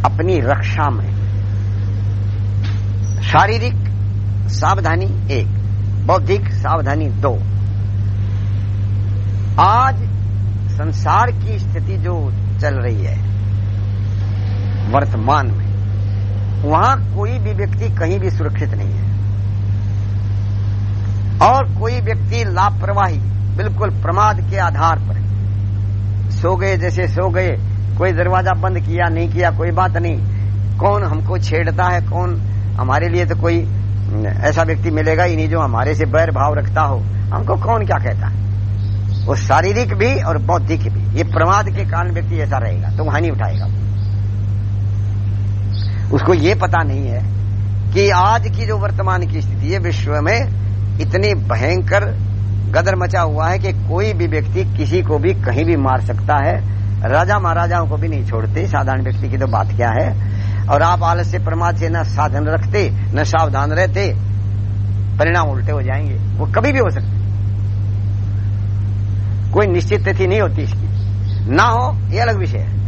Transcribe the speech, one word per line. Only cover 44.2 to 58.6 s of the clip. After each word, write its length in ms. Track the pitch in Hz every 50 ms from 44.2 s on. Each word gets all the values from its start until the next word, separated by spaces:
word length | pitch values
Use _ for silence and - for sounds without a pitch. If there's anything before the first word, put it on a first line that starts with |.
| - - - - - - - - - - - - - - - - - - - - - - - - - - - - - - - - - - - - - - -
उसको 180 | 139 - - 185
ये 220 | 170 147 170 208
पता 280 | - 190 175 - 170 160
नहीं 240 | - - - -
है 120 | - - - - - - - - - - - - - - - - - -
कि 160 | 190 202 202
आज 340 | 190 180 185 202 220 233 -
की 220 | 214 - - 233
जो 120 | 214 220
वर्तमान 440 | 208 202 202 - - 190 190 185 180 175
की 140 | - - -
स्थिति 320 | - - - - - 151 185
है 60 | 196
विश्व 320 | 185 175 160 - - 147
में, 280 | 147 151 143 170 214 233 - 247 - - - - - - - - - -
इतनी 320 | - - - 180 196 208 202
भयंकर 920 | - - - 120 107 123 147 175 180 165 160 175 202 202 202 - - - - - - - - - - - -
गदर 260 | - 156 170 196 190
मचा 260 | 185 180 175 196 185
हुआ 280 | 170 156 151 151 156 165
है 100 | 185 196
कि 140 | 196 196 180
कोई 400 | - - - 156 180 208 220 214
भी 140 | 202 180
व्यक्ति 360 | 170 - 202 196 - - 190 190 - -
किसी 240 | - 156 - - 185
को 160 | 180 - 151
भी 160 | 147 143 180 196
कहीं 320 | 202 - 131 117 131 160
भी 100 | 165 170
मार 260 | 147 135 131 127 123
सकता 340 | - - - - - - 151 143 139
है। 300 | 156 190 202 - - - - - - - - - 113
राजा 300 | 127 156 175 180 208 208
महाराजाओं 480 | 196 170 165 170 175 170 175 175 165
को 80 | 151 151
भी 120 | 147 151
नहीं 180 | 156 156 143 -
छोड़ते, 420 | - - 113 - - - 156